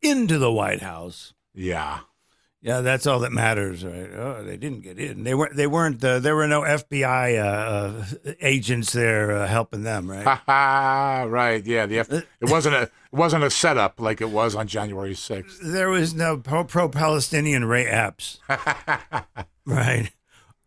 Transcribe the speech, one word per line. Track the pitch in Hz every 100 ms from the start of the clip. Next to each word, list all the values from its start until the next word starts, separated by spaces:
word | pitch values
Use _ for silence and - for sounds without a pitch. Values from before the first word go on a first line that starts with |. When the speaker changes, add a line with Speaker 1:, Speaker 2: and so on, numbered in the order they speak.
Speaker 1:
into | 302 269 220 156
the | 127
White | 110 101 101
House. | 98 82 87 - - _ _
Speaker 2:
Yeah. | - 90 85 73 76 - _ _ _ _ _
Speaker 1:
Yeah, | 117 123
that's | 127 131 143
all | 127
that | 123
matters, | 113 113 107 98 87
right? | 92 87 92
Oh, | 95 127 120
they | 101 95
didn't | 143 117
get | 95 90
in. | 143 98
They | 113
weren't, | 135 151
they | 143 147
weren't, | 160 165 120
uh, | 131 127
there | 139
were | 156 151
no | 151
F | 147 147 -
B | 143
I, | 135 127 123 117
uh, | 101 104 110 104 101 110 98 139 143
uh, | -
agents | 135 135 107 123 107
there, | 120 117 107 104 101
uh, | 101
helping | 113 113 107
them, | 107 107 92
right? | 95
Speaker 2:
Ha | 107 135 -
ha, | 139 139 135 135 135 139 131 120
right. | 120 120 113
Yeah, | 104 117
the | 104 110
F-, | 113
Speaker 1:
Uh, | 151 - -
Speaker 2:
it | 120
wasn't | 160 147 139
a, |
it | 117 _ _
wasn't | 135 165 160
a | 143
setup | - 170 131 98 -
like | 110 110
it | 110
was | 107 113
on | 104 107
January | 107 104 98 98
sixth. | 92 - 101 92 -
Speaker 1:
There | 170 185 190
was | 185 165
no | 160 165 151
pro-, | 131 156
pro-Palestinian | 165 175 170 135 156 151 - 156 151 135 113
Ray | 123 117
Epps. | 110 104 - - - -
<laughs> | 135 - 139 - 135 - 127 - 123 - _ 143
Right. | 131 120 120 107 _ _ _ _ _